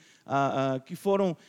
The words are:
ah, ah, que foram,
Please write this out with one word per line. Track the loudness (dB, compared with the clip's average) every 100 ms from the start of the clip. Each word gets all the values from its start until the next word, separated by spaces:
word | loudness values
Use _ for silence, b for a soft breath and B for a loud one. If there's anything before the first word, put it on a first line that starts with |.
| b b -4
ah, | 0 0 0 -2
ah, | -4
que | -8 -4
foram, | 0 2 2 -2